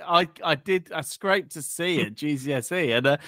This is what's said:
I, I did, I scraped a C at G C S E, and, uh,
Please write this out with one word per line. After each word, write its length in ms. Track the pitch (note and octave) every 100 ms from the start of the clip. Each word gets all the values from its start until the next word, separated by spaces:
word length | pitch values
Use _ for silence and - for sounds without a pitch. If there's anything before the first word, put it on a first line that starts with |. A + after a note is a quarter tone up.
| F3
I, 220 | F3 F3 -
I 100 | F3
did, 380 | D3 - F#3 F3
I 80 | E3
scraped 560 | C#3 - G3 G3 - -
a 60 |
C 380 | D3 - E3+ E3
at 120 | A2
G 220 | A2 D3 C#3+
C 160 | C3+
S 180 | C3+ A#2+
E, 220 | F3+ D#3
and, 140 | A#2 C3
uh, 100 | C#3+